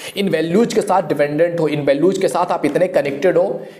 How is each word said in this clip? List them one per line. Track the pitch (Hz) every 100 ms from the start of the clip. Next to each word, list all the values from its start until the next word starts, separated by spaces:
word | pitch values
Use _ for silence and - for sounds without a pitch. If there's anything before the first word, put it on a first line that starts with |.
| - 196
इन | 196
values | 160 165 185 233
के | 220
साथ | - 190
dependent | 151 143 147 151 175 165
हो, | 151
इन | 147
values | 139 143 175 -
के | 170
साथ | 170 180
आप | 175 147
इतने | 170 180
connected | 156 139 139 185 165
हो | 196 - -